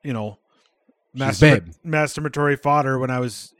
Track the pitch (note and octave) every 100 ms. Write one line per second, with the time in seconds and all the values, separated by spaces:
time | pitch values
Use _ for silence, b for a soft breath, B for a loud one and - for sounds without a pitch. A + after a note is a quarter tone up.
0 | D3 A#2 G#2+ G#2+ _ _ _ _ _ _
1 | _ B2+ C3+ F#2+ D#3 C3+ E2+ - E3+ D#3
2 | D3 - D3+ C#3+ D3 C#3 C#3+ D3 C3+ C3
3 | B2+ B2+ B2 G#2+ - -